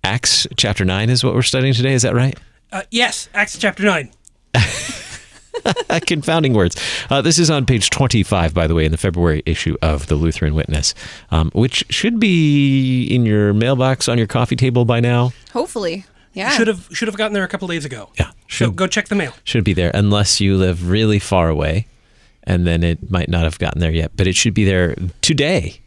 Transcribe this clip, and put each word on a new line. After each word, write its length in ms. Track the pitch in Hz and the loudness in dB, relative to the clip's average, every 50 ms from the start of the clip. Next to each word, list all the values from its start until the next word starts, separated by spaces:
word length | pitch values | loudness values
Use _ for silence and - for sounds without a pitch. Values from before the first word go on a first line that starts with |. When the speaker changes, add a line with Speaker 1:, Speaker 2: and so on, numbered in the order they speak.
| - | -2
Speaker 1:
Acts 440 | 95 104 123 - - - - - - - | -2 -2 -2 -2 0 0 0 -2 -4 -2
chapter 280 | - - 101 104 - 101 | -2 0 0 0 0 0
nine 240 | 92 92 98 107 113 | 0 0 0 0 0
is 140 | 127 123 - | 0 2 0
what 100 | 123 - | 0 0
we're 80 | 123 | 0
studying 320 | 123 - - 131 131 135 131 | 0 0 0 0 0 0 0
today. 200 | 117 123 135 135 | 0 0 0 0
Is 80 | 123 123 | 0 0
that 120 | 123 - | 2 2
right? 220 | 120 127 135 131 - - - _ _ _ _ | 2 0 0 -2 -6 -16 -20 _ _ _ _
Speaker 2:
Uh, 120 | - 190 196 _ | -12 -12 -10 _
yes, 380 | - 233 247 - - - - - - | -2 -2 0 0 -2 -8 -12 -6 -4
Acts 240 | 208 202 - - | -4 -4 -4 -4
chapter 260 | - - 202 185 - 190 | -2 -2 -2 -2 0 0
nine. 280 | 208 185 160 135 117 _ _ _ - _ _ _ _ - | 0 0 0 -4 -8 _ _ _ -20 _ _ _ _ 0
Speaker 1:
<laughs> 80 | 120 104 - - - - - - - - - - - - - - - _ _ - 480 - - - 480 453 - - 165 - | 0 0 0 -2 -8 -10 -10 -12 -14 -16 -16 -18 -20 -20 -20 -20 -20 _ _ -12 -4 -2 -2 -2 -2 -2 -2 -2 -2 0
Confounding 460 | - 175 156 139 - 165 165 156 135 120 | -2 -4 -2 0 0 0 2 2 2 2
words. 220 | 107 90 87 - - - - - - - - | 2 2 2 0 -4 -8 -8 -8 -8 -4 -2
Uh, 120 | 135 139 | -2 0
this 160 | 104 170 151 | 2 2 2
is 120 | 170 175 151 | 4 2 2
on 140 | 160 143 127 | 2 0 2
page 240 | 104 131 110 95 - | 2 2 2 2 -2
twenty-five, 640 | - - 139 123 - 110 92 - 104 92 85 82 76 | 0 0 0 2 2 2 2 2 2 2 2 2 0
by 140 | 87 82 | 0 0
the 60 | 78 82 | 2 2
way, 120 | 82 78 | 2 2
in 60 | 78 | 0
the 60 | 80 | 0
February 460 | 78 - 98 80 87 87 85 78 76 - | 0 -2 -2 0 2 2 2 2 0 0
issue 300 | - 82 - - 82 78 - | -2 -2 -2 -2 -4 -2 0
of 260 | - 80 76 69 69 | 0 0 0 -2 -2
the 80 | - 78 | -2 -2
Lutheran 400 | 73 80 82 80 - 80 76 76 | 0 0 0 0 0 -2 -2 0
Witness, 400 | 78 - - - 76 73 - - - - - - - - - | -2 -2 -2 -2 -2 -2 -4 -6 -6 -16 -18 -18 -20 -8 -2
um, 220 | - 80 80 82 - | 0 0 0 2 0
which 300 | 95 117 131 - - - - | 0 0 0 0 -4 -4 -4
should 300 | - - - 220 233 220 | -4 -2 0 0 2 2
be 840 | 226 208 180 165 160 147 147 143 139 139 135 135 131 131 127 127 123 - - | 2 2 4 4 4 4 4 4 4 4 2 2 2 2 0 0 0 0 2
in 120 | 123 120 | 2 2
your 280 | 110 107 104 104 104 101 | 2 4 4 4 4 2
mailbox 540 | 107 113 123 139 123 131 131 131 - - | 2 2 2 2 2 2 0 0 0 0
on 100 | - 120 | 0 0
your 100 | 120 113 | 0 0
coffee 280 | 101 - 117 120 - 127 | 0 0 -2 0 0 0
table 300 | 117 131 131 120 123 120 | 0 0 2 2 2 2
by 140 | 117 123 117 | 2 2 2
now. 340 | 120 120 120 120 123 127 - - - - - | 2 2 2 2 2 0 -2 -8 -20 -8 -4
Speaker 3:
Hopefully. 520 | 240 302 - - 233 196 170 165 196 185 _ _ _ _ _ _ | -4 -4 -4 -4 -6 -4 -4 -6 -6 -12 _ _ _ _ _ _
Yeah. 180 | 180 196 247 | -6 -4 -2
Speaker 2:
Should 160 | 294 240 226 | 0 2 2
have, 200 | 220 214 175 - - 170 | 0 0 -4 -8 -12 -8
should 160 | - 233 220 | -6 -6 -4
have 80 | 208 | -4
gotten 160 | 214 220 214 208 | -4 -4 -2 -2
there 100 | 202 190 | -4 -4
a 40 | 180 | -4
couple 180 | - 180 196 | -6 -8 -6
days 160 | 180 170 165 147 | -6 -6 -6 -6
ago. 260 | 139 127 110 98 - _ | -8 -12 -14 -16 -16 _
Speaker 1:
Yeah. 100 | - - - | -4 -4 -4
Speaker 2:
So 20 | - - _ | -4 -20 _
Speaker 1:
Should, 300 | - - - 123 117 95 | -12 -4 -2 0 0 0
Speaker 2:
go 100 | - 190 | 0 -2
check 220 | 185 - 214 - - | 0 0 -4 -4 -2
the 60 | 208 | -2
mail. 180 | 202 170 127 - - _ | -2 -2 -4 -8 -12 _
Speaker 1:
should 220 | - - 117 95 | -2 -2 0 2
be 80 | 104 92 | 2 2
there, 180 | 92 87 85 - | 2 0 0 2
unless 460 | 101 101 104 101 104 101 - - - | 2 2 2 4 2 2 2 0 0
you 160 | 101 98 98 | 2 2 2
live 340 | 95 92 90 87 85 87 87 | 4 2 2 0 -2 0 0
really 300 | 92 107 110 107 104 101 | 2 2 4 4 2 2
far 300 | - - 98 92 85 82 | 0 2 2 2 2 2
away, 380 | 78 73 76 78 80 87 113 - _ _ _ _ _ _ _ _ _ _ _ | 0 0 0 0 -2 -2 -4 -6 _ _ _ _ _ _ _ _ _ _ _
and 220 | - 90 87 87 | -2 0 2 2
then 180 | 87 82 85 85 | 2 2 2 2
it 280 | 85 85 - - - | 0 0 -2 -4 -4
might 160 | 95 90 82 | -2 -2 -2
not 160 | - 87 85 82 | -2 0 0 0
have 160 | 80 78 - | -2 -2 -2
gotten 220 | - - - 80 | -4 -4 -2 -2
there 100 | 87 80 | -2 0
yet, 220 | 80 82 80 80 - | 0 -2 -2 -4 -2
but 120 | - 98 | 0 0
it 80 | 92 90 | 0 0
should 160 | - - 117 95 | 0 0 0 2
be 100 | 110 104 | 2 2
there 320 | 95 95 92 90 82 65 - 92 90 - - | 4 4 2 2 0 -2 -4 -6 -8 -6 -4
today. 600 | - - 160 139 139 151 190 - 85 90 - - - | -2 0 2 2 2 2 0 -2 -2 -4 -10 -14 -20